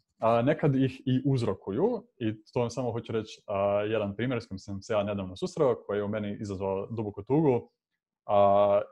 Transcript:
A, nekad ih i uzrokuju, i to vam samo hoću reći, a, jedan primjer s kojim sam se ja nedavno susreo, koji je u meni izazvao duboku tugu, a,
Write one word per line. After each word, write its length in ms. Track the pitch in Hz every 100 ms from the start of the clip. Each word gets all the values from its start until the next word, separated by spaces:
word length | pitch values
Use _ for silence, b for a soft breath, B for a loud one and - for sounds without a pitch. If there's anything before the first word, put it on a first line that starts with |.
| _ _
A, 240 | 113 117
nekad 340 | 127 156 156 131
ih 260 | 135 - -
i 160 | 127
uzrokuju, 840 | 143 135 110 - - 104 214 247 - -
i 260 | 110 107 -
to 80 | 127
vam 100 | 117
samo 220 | 123 123
hoću 200 | 117 117
reći, 300 | 110 107 - -
a, 380 | 98 101 101 107
jedan 280 | 110 101 101
primjer 260 | 123 120
s 40 | -
kojim 120 | 95
sam 240 | - 98
se 100 | -
ja 100 | 107
nedavno 340 | 101 101 95 -
susreo, 460 | 185 - 139 110 -
koji 120 | 104
je 60 |
u 40 | 101
meni 280 | 107 104 104
izazvao 460 | 104 95 98 95 101
duboku 360 | 113 104 101
tugu, 480 | 107 143 151 120 - _ _ _ _ _ -
a, 540 | 104 101 101 104 101 -